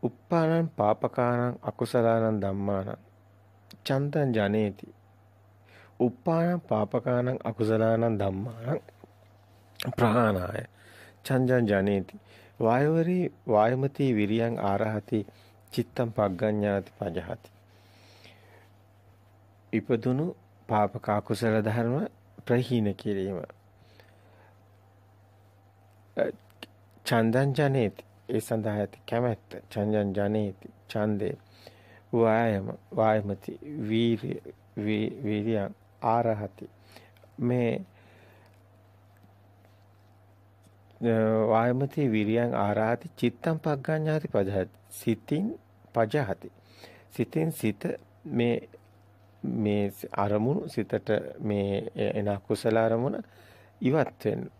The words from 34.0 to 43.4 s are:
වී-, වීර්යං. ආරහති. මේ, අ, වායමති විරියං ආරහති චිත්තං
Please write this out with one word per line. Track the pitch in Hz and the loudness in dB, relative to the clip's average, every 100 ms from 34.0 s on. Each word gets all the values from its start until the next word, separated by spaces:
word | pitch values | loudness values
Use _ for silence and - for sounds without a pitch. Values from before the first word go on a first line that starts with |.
| 117 113 - - - - - | 2 0 -4 -10 -12 -20 -14
වී-, | - 104 107 110 - | -6 -2 -2 -2 -4
වීර්යං. | 107 107 107 110 98 - _ _ | -4 -2 0 -2 -2 -8 _ _
ආරහති. | 120 117 117 107 104 - - - - - - - - - | 0 2 2 -2 -6 -12 -20 -20 -20 -20 -20 -20 -20 -6
මේ, | 120 123 117 120 190 - - - - - - - - - - - - - - - - - - - - - - - - - - - - - - - | -2 0 0 -2 -8 -20 -20 -20 -20 -20 -20 -20 -20 -20 -20 -20 -20 -20 -20 -20 -20 -20 -20 -20 -20 -20 -20 -20 -20 -20 -20 -20 -20 -20 -20 -4
අ, | 117 113 110 110 | 0 4 4 4
වායමති | 110 110 117 127 139 - 139 | 4 4 4 2 -2 0 2
විරියං | 107 104 113 120 123 | 2 2 2 2 0
ආරහති | 101 104 110 120 - | 0 2 0 -2 -6
චිත්තං | - 120 - | -2 -2 0